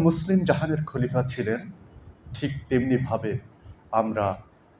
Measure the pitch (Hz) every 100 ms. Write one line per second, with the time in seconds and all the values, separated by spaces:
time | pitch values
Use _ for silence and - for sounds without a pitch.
0 | 165 160 185 190 160 - 156 156 - 131
1 | 123 127 131 - 107 117 - - - -
2 | - - - - 139 - - 131 131 131
3 | 127 113 107 - - - - - - 113
4 | 110 107 101 95 - _ _